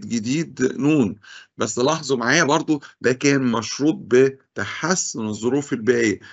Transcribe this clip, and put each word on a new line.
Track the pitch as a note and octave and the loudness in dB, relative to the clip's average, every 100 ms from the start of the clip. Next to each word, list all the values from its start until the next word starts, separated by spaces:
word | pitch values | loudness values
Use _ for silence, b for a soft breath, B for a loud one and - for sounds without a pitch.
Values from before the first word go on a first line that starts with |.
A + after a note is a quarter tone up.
| G#2 | -2
جديد | A#2 A2 D3 D#3 - B2+ - | -4 -2 -2 -4 -2 -2 0
نون. | C#3 D#3 G#2 - B B B - | 2 2 2 -2 B B B -6
بس | A2+ - | -4 0
لاحظوا | C3 D#3 B2+ B2+ | 0 0 -2 -2
معايا | A#2+ D3+ | 2 2
برضو | C#3+ D#3 D3+ D3+ B - | 2 2 0 -2 B -4
ده | A#2+ | -2
كان | C3 C#3+ C#3 C3 | 2 2 2 2
مشروط | A#2 A2 - D3 G#2 | 0 -4 -2 0 -2
بتحسن | F#2 B2 C3+ C3+ _ - G#2 - D#3+ F#3 - - G#2+ | 2 4 4 2 _ -10 -8 -4 -2 -2 -4 -6 -6
الظروف | G#2 A#2 C#3 C#3 | -4 -2 -2 -2
البيئية. | A#2 A2 A#2+ A2+ F#2 B | -2 0 2 2 -2 B